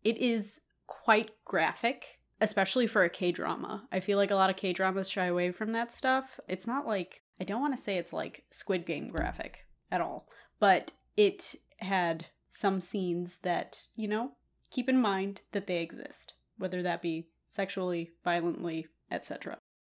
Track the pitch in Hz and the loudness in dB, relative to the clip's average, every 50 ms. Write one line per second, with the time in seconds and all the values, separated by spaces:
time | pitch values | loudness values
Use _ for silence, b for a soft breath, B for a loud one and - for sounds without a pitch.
0 | - 220 226 - 254 240 233 220 202 - - - _ _ _ _ _ - - - | 0 0 2 2 2 2 2 0 -2 -4 -8 -12 _ _ _ _ _ -18 -18 0
1 | - 233 214 214 220 - - _ - - 190 165 160 - - - - 240 - - | 4 4 6 6 4 0 -6 _ -8 -2 0 2 2 2 0 0 -2 -2 -2 -4
2 | - - - _ _ _ _ - 220 208 - 196 190 - - 254 240 - - 208 | -8 -20 -20 _ _ _ _ 0 0 2 4 2 2 4 4 2 2 4 4 4
3 | 180 170 - - 185 175 175 170 156 - - - - - - 196 - - 185 190 | 4 4 2 0 0 0 0 0 -2 -4 -4 -4 -6 -8 -8 -10 -8 -6 -4 -2
4 | - 208 202 202 202 196 202 190 190 190 185 - 202 185 175 - 190 190 185 196 | 0 2 2 2 4 4 4 4 4 4 4 0 -2 -2 0 0 0 0 0 0
5 | 190 - - 196 180 180 175 175 180 180 175 - 220 220 226 233 233 233 - - | -2 -2 0 0 0 2 2 2 0 0 -2 -2 -4 -2 -2 -2 -2 -4 -4 -2
6 | - 262 262 269 262 - - - - - 185 190 - 233 254 285 - 233 208 190 | 0 2 2 0 0 -4 -12 -14 -8 -6 -6 -4 -4 -4 -4 -2 -2 -2 -2 -2
7 | 175 - - - _ _ _ - 185 196 202 247 285 285 254 - - 208 196 175 | -4 -6 -12 -20 _ _ _ -8 -6 -4 -2 0 0 0 -2 -2 -4 -2 -2 -2
8 | 160 - - 156 - - - - - _ - - - - 185 175 170 - 151 143 | -4 -4 -4 -6 -6 -6 -8 -14 -12 _ -8 -4 -2 0 0 0 0 -2 -4 -4
9 | 147 - - 160 - - - - - - - - - - _ _ _ - 185 170 | -4 -4 -4 -2 -2 -2 -4 -6 -8 -10 -12 -18 -20 -20 _ _ _ -2 -2 0
10 | 160 143 - - - b b b b b _ - 214 196 - - - - - _ | 0 -2 -4 -8 -12 b b b b b _ 4 6 8 8 6 4 -2 -12 _
11 | _ _ _ 214 208 190 - - - - - - _ _ _ - 190 190 196 185 | _ _ _ 6 6 6 4 0 -6 -8 -8 -10 _ _ _ -8 -4 0 0 2
12 | 175 170 165 165 - - _ _ _ _ - - - 196 190 185 - - - 196 | 2 2 0 -2 -6 -14 _ _ _ _ -6 -2 0 0 0 0 -2 -2 -2 -2
13 | 185 175 170 175 175 180 - - - 180 170 170 - - - - - - _ 220 | 0 0 0 -2 -2 -4 -8 -4 -2 0 0 0 -2 -4 -10 -14 -16 -12 _ -6
14 | 214 202 214 220 247 277 - _ _ _ _ _ _ _ - 247 247 262 262 262 | -2 -2 0 -2 -2 -4 -8 _ _ _ _ _ _ _ -4 -2 2 4 4 4
15 | 233 202 196 190 196 202 196 - - _ - 196 208 - 180 165 170 - - - | 4 4 2 0 0 -2 -6 -8 -10 _ -6 -4 -2 -2 -2 -2 -2 -4 -8 -12
16 | - - - - - - - _ _ _ _ - 190 180 180 180 175 180 170 170 | -12 -12 -12 -14 -14 -16 -16 _ _ _ _ -6 -6 -4 -2 -2 0 -2 -2 -2
17 | 175 170 165 165 165 _ _ _ _ _ - - 190 190 - 190 185 180 175 170 | -2 -2 -2 -4 -6 _ _ _ _ _ -4 -4 -4 -2 -2 -2 -2 0 0 -2
18 | 165 165 - _ - 175 170 175 165 175 151 - 170 170 160 160 156 - _ _ | -4 -6 -10 _ 0 0 2 2 2 0 -2 -2 -4 -4 -4 -6 -6 -10 _ _
19 | _ - - - - - - - - - - - _ _ _ _ _ | _ -6 -6 -6 -4 -6 -8 -8 -8 -10 -10 -12 _ _ _ _ _